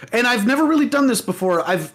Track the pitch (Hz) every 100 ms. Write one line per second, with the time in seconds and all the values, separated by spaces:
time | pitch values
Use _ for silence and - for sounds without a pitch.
0 | - 226 247 240 214 277 311 320 285 285
1 | 269 226 - 180 185 170 165 185 156